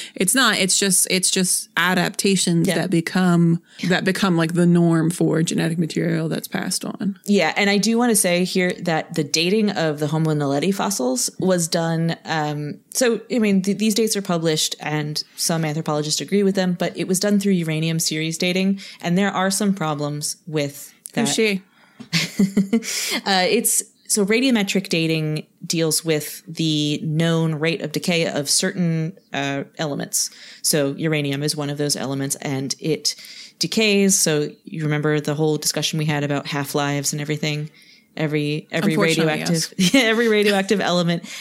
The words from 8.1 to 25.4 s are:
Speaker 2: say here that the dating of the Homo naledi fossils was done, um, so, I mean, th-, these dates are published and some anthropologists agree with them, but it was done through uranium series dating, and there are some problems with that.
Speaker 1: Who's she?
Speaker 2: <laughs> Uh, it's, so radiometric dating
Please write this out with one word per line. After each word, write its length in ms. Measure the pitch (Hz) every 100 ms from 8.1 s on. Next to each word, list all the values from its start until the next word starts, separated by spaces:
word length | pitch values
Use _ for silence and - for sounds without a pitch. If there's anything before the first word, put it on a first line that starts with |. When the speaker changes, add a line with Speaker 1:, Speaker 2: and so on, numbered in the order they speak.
| 208
Speaker 2:
say 260 | 185 175
here 300 | 180 185 180 -
that 340 | 175 156 - 165
the 80 |
dating 460 | 147 156 175 220 208
of 300 | 190 160 147
the 80 | 151
Homo 260 | 160 156
naledi 420 | 151 143 139 175 196
fossils 540 | 196 196 254 254 - -
was 300 | 185 180 160
done, 480 | 170 165 165 165 - -
um, 540 | 160 151 147 147 - _
so, 280 | - 247 226 -
I 60 | 254
mean, 220 | 214 196
th-, 160 | 190 196
these 180 | 220 208
dates 220 | 220 202
are 40 |
published 540 | 196 170 160 156 - -
and 420 | 151 151 151 151 - -
some 260 | - 165
anthropologists 560 | 156 156 156 151 151 151
agree 240 | 147 202
with 120 | 196 190
them, 180 | 185 175
but 140 | 175 -
it 100 | 170
was 140 | 185
done 180 | 208 208
through 140 | 196
uranium 460 | 185 160 156 160 160
series 380 | - 156 160 160
dating, 440 | 180 185 190 196 - -
and 180 | 170 180
there 140 | 202
are 180 | 180 190
some 240 | 190 202
problems 640 | 196 156 147 147 147 147 - -
with 440 | 151 143 - - _ -
that. 80 | - 143
Speaker 1:
Who's 80 | 226
she? 260 | 214 190 - _ _ -
Speaker 2:
<laughs> 1200 | - 165 160 - 190 214 196 226 - - - 320 208
Uh, 200 | 185 180
it's, 360 | 233 233 - - _ -
so 180 | 214 190
radiometric 640 | 226 269 226 196 190 190
dating 560 | 170 160 160 156 151